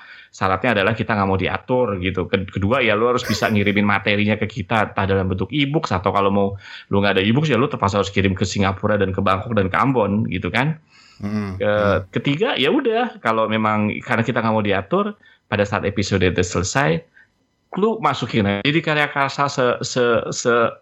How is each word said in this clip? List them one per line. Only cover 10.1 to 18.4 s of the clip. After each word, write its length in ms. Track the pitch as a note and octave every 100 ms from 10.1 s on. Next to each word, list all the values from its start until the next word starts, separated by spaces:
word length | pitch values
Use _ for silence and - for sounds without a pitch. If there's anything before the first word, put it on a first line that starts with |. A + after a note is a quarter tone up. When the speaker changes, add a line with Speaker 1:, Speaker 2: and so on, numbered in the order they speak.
| G#2 -
Speaker 1:
gitu 240 | F2+ F2+
kan. 240 | G#2+ D3 D#3 - _ - -
Speaker 2:
Hmm, 400 | G2+ G#2+ G2+ F#2+
Speaker 1:
Ke-, 80 |
Speaker 2:
hmm. 360 | G#2 G#2 G2+ F2+ F#2+
Speaker 1:
ketiga, 380 | B2 C#3+ C#3+ A#3+
ya 140 | - C3+
udah, 480 | B3+ B3 A3 B3 A3
kalau 300 | A#2 A2+ G#2+
memang 400 | A2 A2 G#2+ G#2 -
karena 220 | - A2+
kita 240 | A#2 A#2+
nggak 80 | A2+
mau 80 | A2
diatur, 560 | G#2 F#2+ G2 F#3 G#3 G#3 _ _ _
pada 180 | G#2
saat 180 | G#2 G2+
episode 380 | D#2+ G#2 G2 G2
itu 220 | F2+ F2
selesai, 560 | F2 F#2 F2+ C3+ D3+ E3 - _ _ _ _ _ _
lu 300 | - G#3+ A3
masukin 400 | D#3 B2+ A#2 A2+